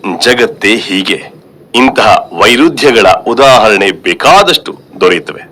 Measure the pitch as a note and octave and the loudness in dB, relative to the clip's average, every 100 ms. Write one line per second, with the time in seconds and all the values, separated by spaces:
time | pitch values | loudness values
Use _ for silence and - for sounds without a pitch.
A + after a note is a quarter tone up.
0 | G2 F#2 A#2 B2 A2+ F2+ G2+ A2+ F2 F#2+ | -8 -4 -2 -2 -4 -4 -4 -4 -4 -6
1 | F#2+ E2+ - - _ _ _ A#2 C3 - | -4 -6 -10 -20 _ _ _ 0 0 2
2 | A2 F#2 - E2+ G#2+ B2 E3 C#3+ C#3+ A2+ | 2 2 0 -2 0 2 2 2 2 2
3 | F#2+ - - A#2 C3+ B2+ A2 G2 G2 E2 | 2 0 -2 0 4 4 4 2 -2 -4
4 | F#2 E2+ C3+ F#3 G#3 - - - _ F#2 | -6 -2 2 2 2 -2 -6 -16 _ -2
5 | F#2 F2 - - - | 0 0 -6 -16 -18